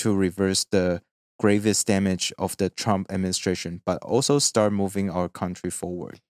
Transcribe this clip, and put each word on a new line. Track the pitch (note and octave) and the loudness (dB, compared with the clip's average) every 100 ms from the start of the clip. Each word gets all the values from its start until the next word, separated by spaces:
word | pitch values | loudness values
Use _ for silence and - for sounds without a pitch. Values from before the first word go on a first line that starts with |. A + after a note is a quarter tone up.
to | A2 | 2
reverse | G2 F#2 F#2+ F#2+ F#2+ - | 2 2 2 0 0 0
the | G2 F2+ F2 - _ _ - | 0 2 -2 -6 _ _ 0
gravest | G#2+ G#2 G#2+ G2 - | 2 4 2 0 2
damage | G2 G2 F2+ - - | 2 2 0 -4 -4
of | F#2+ - | -6 -2
the | F#2+ | -4
Trump | - A2+ G2 G2 | -2 -2 -2 -2
administration, | F#2+ F#2 F2+ G2 F2+ E2+ E2+ | -4 -2 -2 -2 -2 -4 -6
but | - F2 | -4 -4
also | - A#2 C3 C#3+ | 0 0 2 2
start | - A2 G#2 | 2 2 2
moving | G2+ G2 G2+ G2 | 2 -2 -2 -2
our | F2+ F2 | -2 -2
country | - F2+ F2+ F2+ | -4 -6 -6 -8
forward. | - F2+ F2+ D2 - | -6 -8 -8 -10 -14